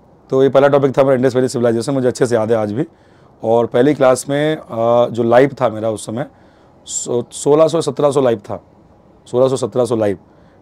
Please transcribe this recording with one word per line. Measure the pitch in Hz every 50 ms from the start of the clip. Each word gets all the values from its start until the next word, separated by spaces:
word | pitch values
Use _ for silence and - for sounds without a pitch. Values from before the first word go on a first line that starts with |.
| _ _ _ _ _ -
तो | 131 131 135
ये | 135
पहला | 123 135 139
टॉपिक | 143 143 143 135 139 123
था | - 135
मेरा | 135 135
इंडस | 123 127 135 113
वैली | 127 127
सिविलाइजेशन, | 127 - 127 117 120 113 117 110 147 143
मुझे | 135 123
अच्छे | 123 113 - 135
से | 113 120
याद | 113 110 107
है | 117
आज | 113 107 104
भी। | 104 117 165 - _ _ _ _ _ _ _ _ _ _ -
और | 113 113 117 117
पहली | 113 - 123 123 147 147
क्लास | - 135 127 127 123 - -
में, | 139 143 151 156 156
अ, | 151 - - - 113 117 117 117 120 120 120
जो | 120 110 120
लाइव | 117 117 123 139 139 127 -
था | 131 117
मेरा | 107 107 107 113
उस | 110 104 -
समय, | - 110 120 151 - - _ - _ _ _ _ _ _ _ _
सो-, | - - - - 151 123 120 117 - -
सोलह | - - 143 143 156 160
सौ, | 156 143 165
सत्रह | 147 151 135 - 147 147
सौ | 131 143
लाइव | 131 123 113 104
था, | - - 104 87 - _ _ _ _ _ _ _ _ _ _ _ _
सोलह | - - 123 131
सौ, | 131 135
सत्रह | 120 127 110 - 123 123
सौ | 107 123
लाइव, | 110 107 104 98 85 - _ _ _ _ _ _ _